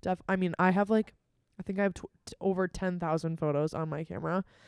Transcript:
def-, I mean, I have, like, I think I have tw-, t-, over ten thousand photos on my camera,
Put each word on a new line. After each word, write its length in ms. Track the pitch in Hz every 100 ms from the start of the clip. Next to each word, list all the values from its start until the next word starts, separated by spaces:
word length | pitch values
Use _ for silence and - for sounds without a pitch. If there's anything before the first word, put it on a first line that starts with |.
def-, 200 | 185 185 -
I 60 | 190
mean, 180 | 180 -
I 140 | 185
have, 180 | 185 202
like, 240 | 220 208 _ _ _ _ -
I 40 |
think 160 | 185 190
I 40 |
have 100 | 202 180
tw-, 140 | - _ -
t-, 100 | -
over 280 | 190 185 185
ten 320 | - 190 180
thousand 400 | 170 160 165 165
photos 340 | 156 143 156
on 160 | - 160
my 140 | 147
camera, 400 | 160 180 160 180 185 -